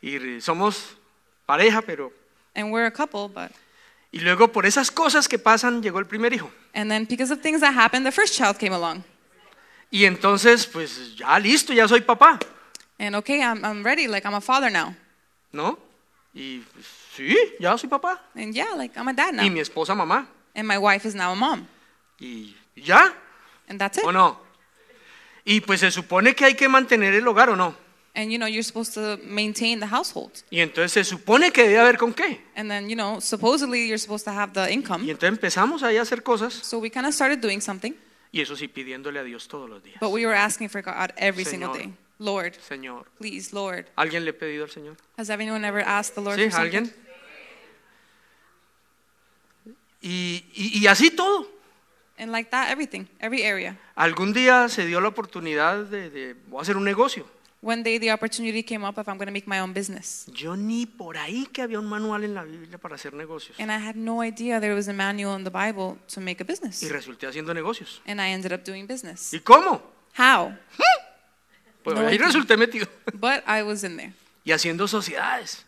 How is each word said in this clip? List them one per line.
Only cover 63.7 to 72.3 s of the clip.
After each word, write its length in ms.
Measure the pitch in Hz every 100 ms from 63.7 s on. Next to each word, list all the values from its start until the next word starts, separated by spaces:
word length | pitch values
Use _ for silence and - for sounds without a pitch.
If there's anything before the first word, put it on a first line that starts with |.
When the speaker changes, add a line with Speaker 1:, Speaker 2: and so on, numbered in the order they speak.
Speaker 2:
I 80 | 214
had 160 | 214
no 260 | 220 226 233
idea 380 | 233 226 233 226
there 140 | 214
was 140 | 202 202
a 40 |
manual 440 | 202 196 202 202 196
in 80 |
the 60 | 185
Bible 460 | 185 202 202 185 185 _
to 80 | -
make 200 | 185 180
a 40 |
business. 380 | 185 370 262 185
Speaker 1:
Y 60 | 160
resulté 400 | 143 131 117 135
haciendo 260 | 139 156
negocios. 480 | 165 160 233 - -
Speaker 2:
And 160 | - 202
I 100 | 190
ended 200 | 190 185
up 120 | 180
doing 220 | 180 190 196
business. 440 | 254 180 180 -
Speaker 1:
¿Y 60 | 165
cómo? 400 | - 269 359 311 - _ _ -
Speaker 2:
How? 380 | 254 240 180 202 _ - 659 698 - _ _ _ _ _ _ _
Speaker 1:
Pues 120 | 160 156
Speaker 2:
No 100 | 220
Speaker 1:
ahí 100 | 208
Speaker 2:
idea. 100 |
Speaker 1:
resulté 300 | 330